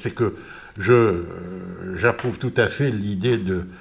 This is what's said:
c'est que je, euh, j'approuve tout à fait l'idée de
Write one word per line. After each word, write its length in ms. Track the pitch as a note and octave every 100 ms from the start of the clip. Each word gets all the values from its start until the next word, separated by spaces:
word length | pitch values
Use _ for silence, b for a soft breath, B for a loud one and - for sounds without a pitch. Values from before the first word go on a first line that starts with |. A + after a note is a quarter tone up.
c'est 140 | A#2
que 200 | - G#2+ B B B B -
je, 160 | F#2+
euh, 1040 | A#2+ A2 F2 E2+ F2 F2 F#2 F2+ F2+ F#2 F2
j'approuve 420 | A#2 A2+ B2 -
tout 160 | B2 -
à 120 | G#2+
fait 220 | - C#3+
l'idée 480 | G#2+ G2+ F#2+ A#2+ A2+
de 300 | F#2+ F#2 F2+ B